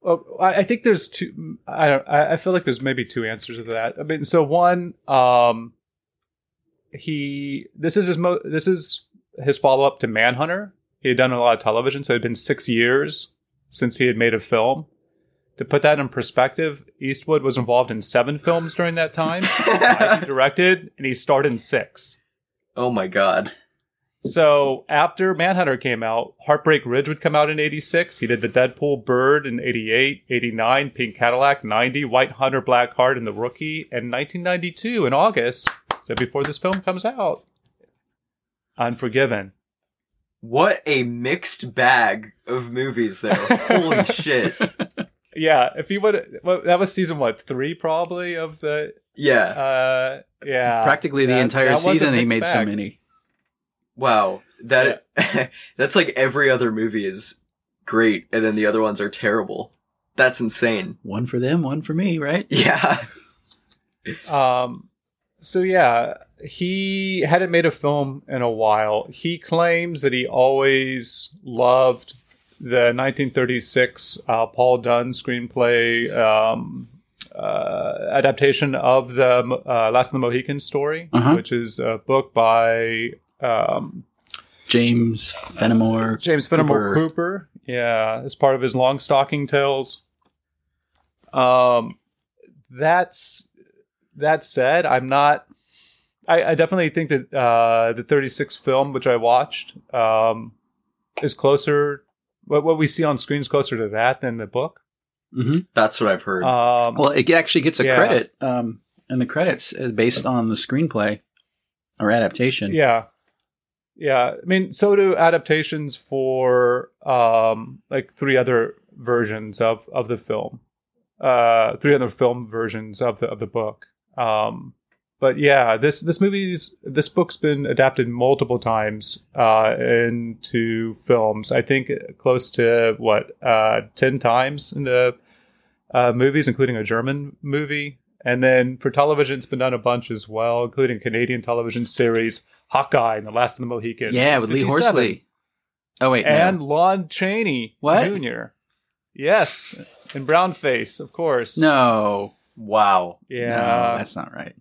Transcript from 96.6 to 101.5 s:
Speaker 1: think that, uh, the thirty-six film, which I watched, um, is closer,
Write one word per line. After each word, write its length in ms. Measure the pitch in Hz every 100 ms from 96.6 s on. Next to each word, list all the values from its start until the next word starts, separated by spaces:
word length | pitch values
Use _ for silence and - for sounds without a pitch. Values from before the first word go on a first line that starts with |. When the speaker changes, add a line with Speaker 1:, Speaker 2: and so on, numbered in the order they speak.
| 160 190 160
Speaker 1:
think 200 | 156 156
that, 220 | 143 127
uh, 580 | 143 123 117 117 113 113
the 100 | 117
thirty-six 540 | 117 147 135 - 147 -
film, 360 | - 131 139
which 140 | 135 -
I 100 | 120
watched, 580 | 117 123 147 - - - _
um, 580 | 127 113 110 113 113 113 - _ _ _ _ _ -
is 120 | 147
closer, 720 | - 139